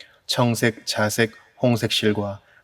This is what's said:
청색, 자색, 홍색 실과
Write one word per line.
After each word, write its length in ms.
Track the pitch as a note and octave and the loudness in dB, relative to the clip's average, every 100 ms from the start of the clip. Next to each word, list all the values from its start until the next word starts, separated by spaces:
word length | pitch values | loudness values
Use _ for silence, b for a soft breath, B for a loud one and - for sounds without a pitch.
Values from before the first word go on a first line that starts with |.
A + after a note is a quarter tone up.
| B B | B B
청색, 640 | - - A#2+ A2+ A#2+ - - | -6 0 0 2 0 0 -6
자색, 460 | - G#2+ - A2 - _ _ | -2 -2 0 -2 -2 _ _
홍색 300 | B2+ A2+ A#2 | 0 2 0
실과 500 | - A2 G#2 G2+ G2+ b b | 0 0 0 -4 -10 b b